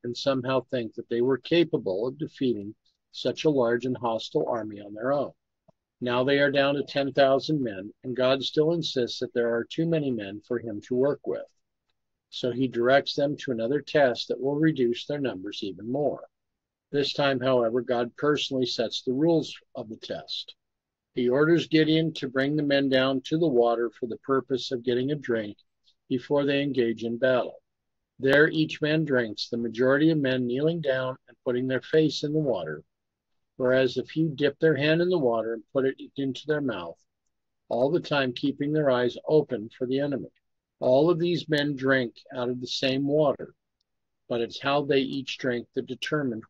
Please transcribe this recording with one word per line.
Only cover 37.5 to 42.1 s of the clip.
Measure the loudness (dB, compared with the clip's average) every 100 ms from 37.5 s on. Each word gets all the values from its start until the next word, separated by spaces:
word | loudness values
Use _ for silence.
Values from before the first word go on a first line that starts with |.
| _ -4
all | 0 2
the | 0
time | 0 0 0
keeping | -2 -4 -2 -2
their | 2 2
eyes | 4 2 -2 2
open | 2 2 -2 -6 -6
for | -2
the | -2
enemy. | -2 -4 -8 _ _ _ _ -2
All | 4 6 6
of | 4
these | 2 0 0
men | 0 0 0
drink | 2 2 0